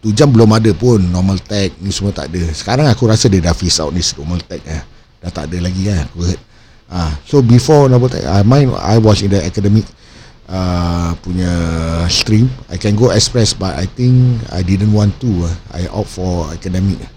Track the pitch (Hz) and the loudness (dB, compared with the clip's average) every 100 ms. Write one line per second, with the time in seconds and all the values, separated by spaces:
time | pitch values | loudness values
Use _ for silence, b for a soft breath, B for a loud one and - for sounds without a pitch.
0 | 110 107 147 113 113 110 110 87 123 113 | -2 2 4 6 6 6 2 2 2 4
1 | 90 90 92 95 - 104 98 - 98 92 | 2 0 0 -2 -4 -4 -4 -6 -8 -4
2 | 101 98 71 90 82 80 - 127 151 107 | -4 -6 -6 -4 -4 -6 -4 0 2 2
3 | 117 110 - 98 85 82 90 - 78 85 | 2 4 4 2 2 -2 -2 -2 -2 -4
4 | 82 - 76 87 - 85 - 78 65 b | -4 -6 -6 -6 -8 -16 -12 -12 -12 b
5 | b _ 85 - 73 90 87 92 98 95 | b _ -12 -10 -8 -4 -4 -2 -2 -2
6 | 71 85 87 - _ b b b _ 90 | -4 -4 -4 -4 _ b b b _ -6
7 | 82 73 - 143 120 123 - 151 139 127 | -4 -6 0 2 4 4 6 4 6 4
8 | 123 - 65 95 101 135 135 - - 110 | 2 -2 -2 2 4 4 2 0 2 4
9 | 110 101 101 98 80 - 101 107 - - | 4 4 2 0 -2 -2 2 2 0 -14
10 | B B B B - 92 90 87 87 85 | B B B B -12 -6 -2 -2 -2 -2
11 | 85 85 - 90 90 87 85 82 82 82 | -4 -6 -6 -4 -2 -2 -2 -4 -4 -2
12 | 85 - - 107 127 127 - 87 107 104 | -2 -2 0 2 2 -2 -12 -6 -2 2
13 | 120 98 - 123 107 - 95 73 90 - | 2 2 0 0 -2 -2 -6 -6 -8 -2
14 | 123 127 127 120 110 87 87 98 107 104 | 2 4 4 0 -4 -6 -2 0 2 2
15 | 104 - 127 92 85 87 - - 90 - | 0 0 -2 -2 -2 -6 -10 -10 -8 -6
16 | 107 - 92 87 78 82 95 90 95 90 | -8 -6 -4 -4 -6 -8 -6 -2 -2 -2
17 | - | -8